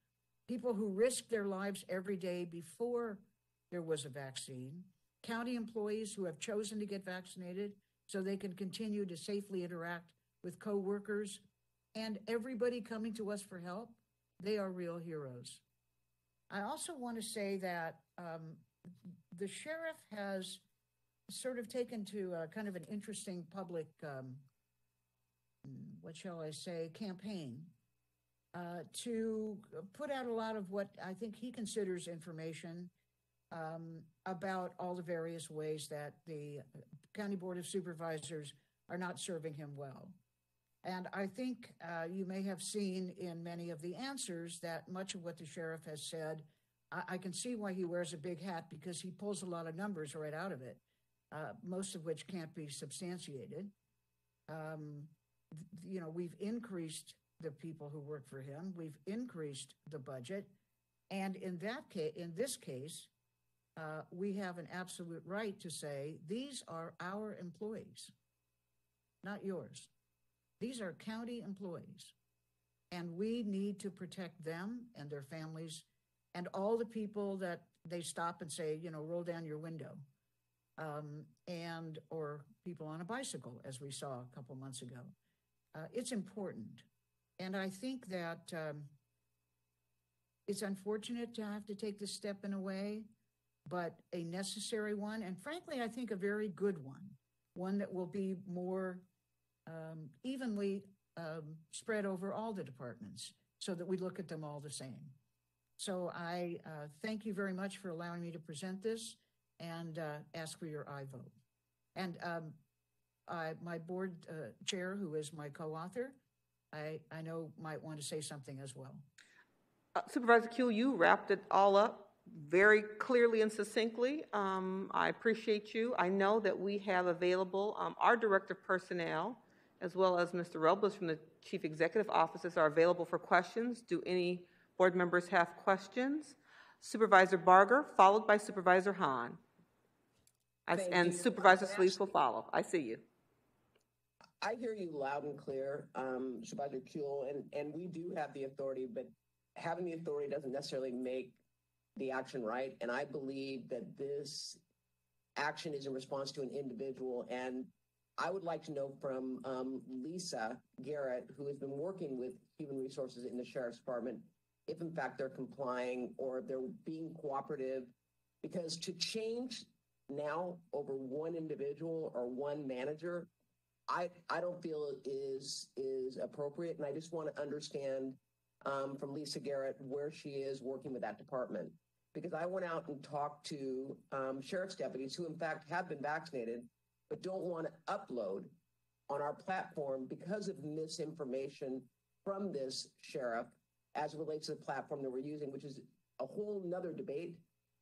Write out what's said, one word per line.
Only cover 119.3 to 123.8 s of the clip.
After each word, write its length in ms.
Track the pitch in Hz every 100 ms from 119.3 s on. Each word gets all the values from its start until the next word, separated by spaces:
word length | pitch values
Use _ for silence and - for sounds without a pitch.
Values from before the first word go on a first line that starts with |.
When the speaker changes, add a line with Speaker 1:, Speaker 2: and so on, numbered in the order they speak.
| - - _ _ _ _
Speaker 2:
Uh, 60 | - -
Supervisor 400 | 294 233 233 233
Kuehl, 260 | - 247
you 220 | 214 262 208
wrapped 340 | 170 196 -
it 140 | 196 -
all 260 | 190 202 196
up 320 | 220 - - _ - 165 147
very 340 | 175 208 214 214 -
clearly 440 | - 247 233 220
and 100 | 214
succinctly. 720 | 214 208 240